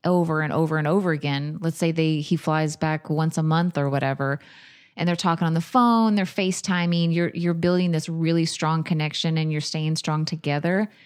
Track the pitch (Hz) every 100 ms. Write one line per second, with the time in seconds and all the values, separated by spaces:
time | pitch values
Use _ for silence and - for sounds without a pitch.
0 | 170 180 165 156 151 147 160 156 147 185
1 | 185 156 143 139 147 156 165 165 170 160
2 | 160 156 147 165 - 156 156 151 160 156
3 | - 151 160 160 156 160 175 156 139 139
4 | 135 135 139 143 - - - - _ -
5 | 170 170 185 165 165 165 165 254 240 233
6 | 220 208 185 - 185 185 - 180 175 170
7 | 170 165 175 - 175 170 175 180 180 160
8 | 156 165 160 165 160 - 156 160 151 160
9 | 151 - 165 160 156 151 151 160 156 160
10 | - 156 156 165 147 143 165 185 214 -